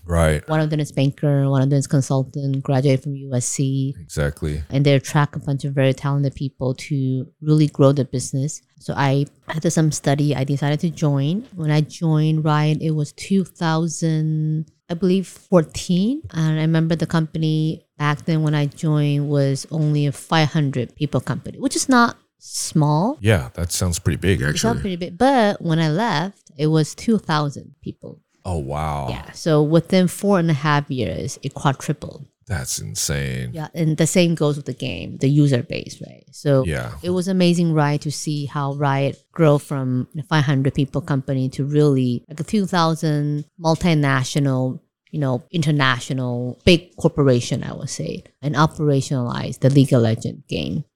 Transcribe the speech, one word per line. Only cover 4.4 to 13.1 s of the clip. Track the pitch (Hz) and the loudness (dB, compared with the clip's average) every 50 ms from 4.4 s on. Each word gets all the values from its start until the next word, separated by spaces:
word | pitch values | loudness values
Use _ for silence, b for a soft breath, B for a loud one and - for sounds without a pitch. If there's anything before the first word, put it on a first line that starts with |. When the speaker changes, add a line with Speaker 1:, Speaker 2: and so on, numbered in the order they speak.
| 80 78 76 78 78 - | -4 -4 -4 -4 -6 -2
Speaker 2:
And | - 139 143 | 0 2 4
they | 143 139 | 4 4
attract | 135 - - - 156 147 - - | 2 2 0 0 0 0 0 -2
a | 147 | -8
bunch | - 147 139 135 - | -6 -4 -4 -4 -4
of | 143 139 | -4 0
very | 139 131 135 131 | 2 2 2 2
talented | - - 143 143 143 143 135 - | 0 -2 -2 0 0 0 -2 -2
people | - 147 135 _ _ 135 131 131 - - - | -4 -8 -8 _ _ -4 -4 -4 -4 -6 -4
to | 151 139 131 131 131 131 127 - _ _ | -2 -2 0 0 -2 -2 -4 -8 _ _
really | 151 151 151 156 151 | 0 2 4 4 4
grow | 143 - - 143 135 | 2 4 6 6 6
the | 143 143 127 | 6 4 -2
business. | - - 127 123 - - 135 131 151 - - _ _ _ - | -2 -4 -6 -6 -4 -4 -4 -4 -4 -6 -10 _ _ _ -16
So | - - - | -10 -8 -2
I | 107 139 139 135 139 143 143 _ _ _ | 0 0 2 2 2 0 -2 _ _ _
had | - - 156 | -8 -8 -2
to | 147 170 | -2 0
some | - 165 156 156 | 2 4 2 2
study, | 151 - - 147 139 147 147 147 143 | 0 0 0 0 2 2 2 0 0
I | - 131 | -2 -2
decided | 139 143 135 160 143 147 147 | -2 -2 -2 0 -2 0 0
to | - 170 | -2 -4
join. | 143 - 165 147 143 139 135 147 175 208 247 - - | -2 0 0 0 2 2 0 0 -2 -4 -6 -10 -10
When | 175 160 151 | -6 -2 2
I | 151 151 | 2 2
joined | 151 - - - 175 160 156 151 156 156 156 156 151 | 2 0 -4 -4 0 2 2 2 2 2 2 2 2
Riot, | 156 151 151 151 151 151 - | 2 2 2 2 2 0 0
it | - 160 | -2 -2
was | 156 156 147 - | -2 -2 -4 -4